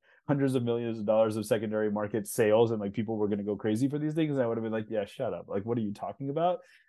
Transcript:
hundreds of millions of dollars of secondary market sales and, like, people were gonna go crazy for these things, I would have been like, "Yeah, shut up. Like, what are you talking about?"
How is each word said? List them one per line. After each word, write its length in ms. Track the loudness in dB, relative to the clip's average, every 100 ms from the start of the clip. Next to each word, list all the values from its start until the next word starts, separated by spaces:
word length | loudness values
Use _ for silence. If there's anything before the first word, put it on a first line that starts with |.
| _ _ -2
hundreds 260 | 0 2
of 80 | 0
millions 360 | 0 0 -2 -4
of 80 | 2
dollars 300 | 4 4 2
of 100 | 0
secondary 440 | 0 0 0 0
market 380 | 0 -2 -2 -4
sales 420 | 2 6 6 6
and, 100 | 2
like, 120 | -2
people 240 | -4 -4 0
were 120 | 0
gonna 140 | 0
go 140 | -2 -2
crazy 320 | 0 0 0
for 100 | -2
these 140 | -2
things, 240 | 0 0 2
I 100 | 0
would 120 | 0
have 40 |
been 100 | -2
like, 180 | -4 -2
"Yeah, 160 | -4 -4
shut 260 | -4 -4
up. 140 | -4 -4
Like, 160 | -6
what 140 | -2 -2
are 40 |
you 120 | -2
talking 340 | -6 -10 -8 -6
about?" 300 | 0 0 0 -8 -20